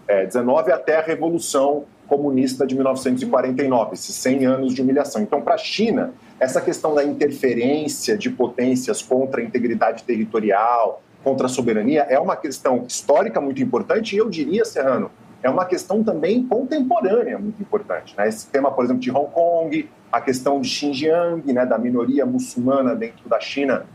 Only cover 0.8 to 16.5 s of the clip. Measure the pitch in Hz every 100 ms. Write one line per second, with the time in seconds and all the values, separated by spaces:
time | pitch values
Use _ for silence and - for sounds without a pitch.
0.8 | - 156 160 147 165 170 - 143 139 147
1.8 | - - - 143 143 131 131 127 131 131
2.8 | 131 131 127 123 - 131 127 127 139 123
3.8 | 101 90 - - 131 139 127 131 131 127
4.8 | 131 139 135 110 104 143 - - - -
5.8 | 226 131 87 - - - 131 175 180 156
6.8 | 160 147 143 135 147 - 131 117 123 151
7.8 | 151 - - 208 247 - 233 - 127 127
8.8 | - - - 127 135 127 117 123 117 113
9.8 | 110 - - 110 110 113 107 98 113 120
10.8 | 104 - - - 135 131 127 135 117 107
11.8 | 110 151 139 135 180 170 147 131 139 123
12.8 | 123 - - 151 220 185 139 131 127 120
13.8 | - 196 220 196 226 165 143 208 220 160
14.8 | 135 113 98 - - - 127 143 180 170
15.8 | - 208 220 160 165 247 254